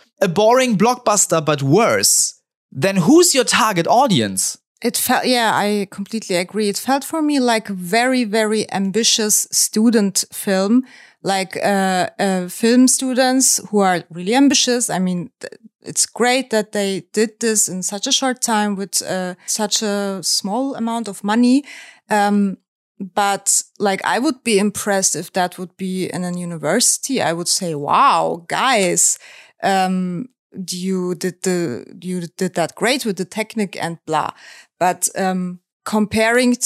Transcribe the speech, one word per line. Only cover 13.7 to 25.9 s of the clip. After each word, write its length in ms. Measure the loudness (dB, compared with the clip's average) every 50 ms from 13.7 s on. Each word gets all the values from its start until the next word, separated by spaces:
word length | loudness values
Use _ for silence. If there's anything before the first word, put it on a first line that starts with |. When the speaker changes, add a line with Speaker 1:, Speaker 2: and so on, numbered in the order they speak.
| 0 2
Speaker 2:
are 220 | 2 2 2 0 -4 -8
really 240 | -12 -8 -4 0 2
ambitious. 540 | 4 4 4 4 2 2 0 0 -2 -2 -2
I 100 | -2 -2
mean, 320 | -2 -2 -2 -4 -6 -8 _ _
th-, 120 | -16 -16 -16 -18 _ -20 _ _ -14
it's 240 | -8 -4 -4 -4
great 420 | -4 -2 0 2 2 2 0 0 0
that 240 | 0 0 0 0 -2
they 300 | -4 -2 -2 -2 -4 -6 _ 0
did 280 | 0 0 0 -2 -4
this 280 | -2 -2 0 0 0 -2
in 140 | -2 -6 -6
such 240 | -6 -8 -6 -4
a 60 | -2 -2
short 280 | 0 0 0 -2 -2
time 340 | -2 0 0 0 0 0 -2
with, 280 | -4 -6 -6 -6 -6 -4
uh, 320 | -4 -4 -4 -4 -6 -8 -10 -10
such 360 | -8 -6 -4 -4 -2 -2 -2 -2
a 380 | -2 -2 -2 -2 -4 -6 -6 -4
small 520 | -4 -4 -4 -4 -4 -4 -4 -4 -4 -6
amount 340 | -6 -6 -6 -4 -6 -6 -8
of 140 | -10 -8 -4
money. 400 | 0 2 4 4 4 4 4 2 -2 -16 -20 -20 -20 -20 _ _ 0
Um, 480 | 2 2 2 4 2 2 2 0 -2 -6 _ _ _ _ _ _ _ -14
but, 640 | -12 -8 -2 -2 0 0 0 -2 -2 -2 -2 -2 -2 _ _ -2
like, 220 | -2 -2 0 0 -2
I 160 | -2 0 0
would 240 | 0 -2 -2 -2 0
be 140 | 2 2 4
impressed 560 | 2 2 -2 -2 -2 0 0 0 0 0 -2
if 160 | -4 -8 -6 -2
that 260 | -2 -2 -2 -2 -8
would 180 | -14 -14 _
be 300 | -10 -8 -6